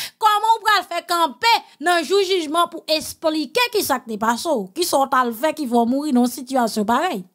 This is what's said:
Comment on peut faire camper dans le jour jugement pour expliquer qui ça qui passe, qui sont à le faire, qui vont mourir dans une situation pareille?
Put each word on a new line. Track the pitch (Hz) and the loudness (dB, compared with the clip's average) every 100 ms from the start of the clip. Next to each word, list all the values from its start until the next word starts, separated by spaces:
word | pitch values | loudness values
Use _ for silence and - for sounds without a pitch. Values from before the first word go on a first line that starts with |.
| - - | -12 0
Comment | 440 415 440 453 | 2 2 2 0
on | |
peut | 403 403 - | 2 0 0
faire | 339 339 | -8 -4
camper | 349 320 - 466 440 - - | 0 0 0 2 2 0 -6
dans | 311 349 | 0 0
le | |
jour | 269 392 | 2 0
jugement | 370 370 311 330 330 | 2 0 -2 0 -2
pour | 330 - | -4 -2
expliquer | 311 - - 320 311 294 392 480 | -2 -4 -4 -2 -2 -2 0 0
qui | 427 | 0
ça | 302 254 | -2 -4
qui | 226 214 | -4 -4
passe, | 220 233 339 269 185 | -2 -2 0 -2 -4
qui | - | -6
sont | 349 285 | -2 0
à | 269 262 240 | 2 2 0
le | |
faire, | 220 311 | 0 -4
qui | 311 269 | -2 0
vont | 240 | 2
mourir | 233 269 302 | 2 0 0
dans | 247 | 2
une | 247 | 2
situation | 262 254 262 226 214 | -2 -4 0 0 0
pareille? | 208 240 359 233 180 | 0 0 0 -4 -10